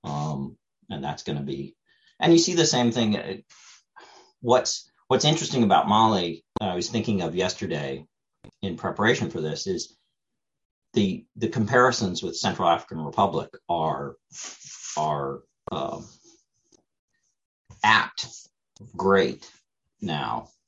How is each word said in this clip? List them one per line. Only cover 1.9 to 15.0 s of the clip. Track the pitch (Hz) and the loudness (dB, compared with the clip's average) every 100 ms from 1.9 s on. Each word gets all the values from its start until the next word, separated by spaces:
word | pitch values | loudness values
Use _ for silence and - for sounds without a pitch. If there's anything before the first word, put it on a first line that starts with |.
| _ _ _ | _ _ _
and | 160 | 6
you | 170 | 6
see | 165 170 | 6 2
the | 156 | 2
same | 123 120 | 4 2
thing. | 117 110 101 | 2 2 0
uh, | 95 95 _ - - - _ - - - _ _ | -4 -10 _ -20 -20 -20 _ -20 -20 -20 _ _
what's, | 120 127 - - - _ _ | 2 4 4 -6 -10 _ _
what's | 131 151 | 2 4
interesting | 156 135 127 | 2 0 2
about | 110 92 107 | 4 4 4
Mali, | 107 113 101 87 80 _ - | 4 4 4 -2 -6 _ -6
uh, | 107 | -4
I | 90 | -4
was | - | -2
thinking | 113 101 101 | -2 0 -2
of | 85 85 | -2 -2
yesterday | 92 - - 78 69 67 76 _ _ _ - _ | -2 -4 -6 -6 -6 -10 -14 _ _ _ -20 _
in | 95 82 | -8 -4
preparation | 92 - 107 - 101 | -6 0 2 2 -2
for | - | -4
this, | 78 76 95 | -6 -6 -4
is | 87 - _ _ _ _ _ _ _ _ _ _ | -4 -6 _ _ _ _ _ _ _ _ _ _
the, | - 98 92 - - | 0 0 -2 -10 -6
the | 110 | -4
comparisons | - 104 123 127 123 104 85 | 0 2 4 4 2 -2 -4
with | 92 - | -8 -4
Central | 104 85 92 | -4 0 2
African | 85 - 80 | 2 0 -10
Republic | 78 - 98 80 - - _ | -6 0 0 0 -6 -14 _
are, | 85 80 - 69 - _ - - - - - - | -2 -2 -2 -6 -12 _ -16 -16 -16 -20 -18 -10
are, | - | -4